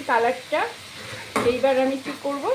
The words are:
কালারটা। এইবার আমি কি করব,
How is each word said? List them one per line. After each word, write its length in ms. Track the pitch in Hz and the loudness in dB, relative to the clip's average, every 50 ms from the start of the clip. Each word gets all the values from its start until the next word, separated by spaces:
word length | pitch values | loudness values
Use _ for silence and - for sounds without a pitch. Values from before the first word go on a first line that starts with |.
| - - | 0 2
কালারটা। 520 | 247 226 233 240 262 - - - 294 320 427 480 - - - - - - - - - - - - - 277 262 240 | 2 4 4 4 2 0 -4 -2 0 0 0 -2 -4 -10 -14 -14 -14 -14 -12 -12 -12 -12 -12 -6 -4 2 2 2
এইবার 240 | 247 254 262 269 262 262 262 | 2 4 4 4 4 4 4
আমি 120 | 262 269 269 - | 2 0 -2 -4
কি 80 | 294 277 - - | -8 -10 -6 -4
করব, 200 | 285 285 277 294 427 523 | -4 -4 -2 -2 -2 -2